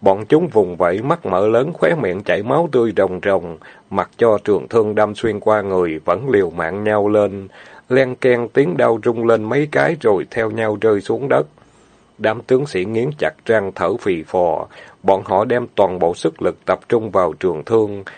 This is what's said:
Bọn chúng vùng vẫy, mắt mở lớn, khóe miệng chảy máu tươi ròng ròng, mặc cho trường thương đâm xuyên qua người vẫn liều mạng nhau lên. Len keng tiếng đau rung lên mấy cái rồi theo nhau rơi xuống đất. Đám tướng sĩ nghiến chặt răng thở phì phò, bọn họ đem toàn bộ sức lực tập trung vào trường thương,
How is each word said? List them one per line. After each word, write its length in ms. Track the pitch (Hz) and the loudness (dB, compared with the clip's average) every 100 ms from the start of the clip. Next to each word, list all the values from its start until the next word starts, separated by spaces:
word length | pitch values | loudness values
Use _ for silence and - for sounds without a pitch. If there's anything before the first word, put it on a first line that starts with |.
Bọn 260 | - 101 110 | 0 2 2
chúng 220 | 151 175 | 2 2
vùng 280 | 107 90 85 | 2 0 2
vẫy, 260 | 90 95 | 0 0
mắt 240 | 131 170 98 | -2 -4 -2
mở 200 | 92 107 | 0 2
lớn, 240 | 113 147 | 2 0
khóe 220 | 170 160 165 | 0 0 0
miệng 200 | 101 90 | -2 -4
chảy 200 | 101 90 | -2 -2
máu 260 | 110 147 170 | 0 0 0
tươi 200 | 127 117 101 | 0 0 0
ròng 240 | 95 90 | 0 0
ròng, 320 | 101 95 85 78 - - - | -2 -2 -2 -14 -18 -20 -8
mặc 200 | 95 104 - | -4 -4 2
cho 200 | 117 101 | 2 2
trường 240 | - 95 65 | 2 0 0
thương 260 | 117 107 | 0 0
đâm 200 | 104 107 | 2 0
xuyên 260 | 104 117 101 | 0 -4 -2
qua 220 | 107 107 | 0 0
người 360 | 98 92 85 78 | 0 0 0 -2
vẫn 320 | 90 87 139 | -2 -2 0
liều 200 | 107 90 | 0 -2
mạng 340 | 85 82 98 | -2 -6 -4
nhau 240 | 107 107 104 | 0 0 2
lên. 400 | 107 101 98 95 - - - - | 2 2 -2 -14 -20 -20 -16 -2
Len 260 | 131 127 | 0 0
keng 340 | 123 131 120 117 | 0 0 0 0
tiếng 280 | 135 147 156 | 2 2 2
đau 220 | 117 113 | 2 2
rung 220 | 123 117 117 | 0 0 2
lên 180 | 113 | 2
mấy 240 | 107 135 151 | 0 -2 -2
cái 240 | 143 143 165 | 0 0 0
rồi 260 | 113 95 71 | 2 0 0
theo 200 | 120 110 | -4 -4
nhau 280 | 110 110 104 | -2 -4 0
rơi 200 | 110 101 | 0 0
xuống 280 | - 113 104 | -2 -4 0
đất. 180 | 127 147 _ _ _ _ _ _ - | 0 0 _ _ _ _ _ _ -4
Đám 240 | 107 110 | -2 -2
tướng 240 | - 127 143 | 0 0 0
sĩ 180 | 92 | -4
nghiến 260 | 95 113 131 147 | -2 -2 -4 -2
chặt 140 | 78 - - | -4 -4 0
răng 260 | 110 98 | 0 0
thở 220 | - 87 110 | -2 -2 -2
phì 260 | 104 85 | -2 -4
phò, 440 | - 92 87 80 - - - - | -2 0 0 0 -6 -16 -20 -6
bọn 200 | 98 98 | 0 2
họ 200 | 101 98 | 2 0
đem 220 | 117 120 120 | 2 -2 -2
toàn 240 | - 95 90 | 0 2 2
bộ 160 | 87 | 0
sức 280 | 87 165 - | 0 -4 -2
lực 140 | 90 82 - | -4 -4 -2
tập 140 | 92 - | -2 0
trung 220 | 117 110 | -2 0
vào 220 | 95 87 | 0 0
trường 320 | 73 92 78 | 0 -2 -2
thương, 400 | 73 113 104 101 98 | 0 0 0 -4 -14